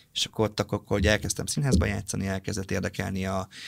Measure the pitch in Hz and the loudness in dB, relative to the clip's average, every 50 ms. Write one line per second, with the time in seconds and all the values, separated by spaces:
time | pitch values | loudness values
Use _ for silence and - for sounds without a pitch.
0 | - _ - - - - - - 107 104 - - 104 - 104 101 - - 104 101 | -20 _ -6 -4 -4 -2 0 0 0 0 0 -2 -2 0 -2 -4 -2 0 2 4
1 | 95 104 107 104 - 92 - - 92 - - 151 147 135 113 - 104 104 101 101 | 4 4 4 4 2 -2 -4 -4 -4 -4 -2 0 2 4 4 4 4 2 0 -4
2 | 95 - - 98 95 98 95 95 - 98 90 92 95 - 92 98 98 101 - - | -4 -4 -4 -2 -2 -2 -2 -4 -4 -6 -6 -6 -4 -2 -2 -2 -2 -2 -4 -4
3 | 98 95 95 95 95 95 95 95 92 - - - - | -4 -2 -2 -2 -2 -2 -2 -4 -4 -6 -12 -16 -16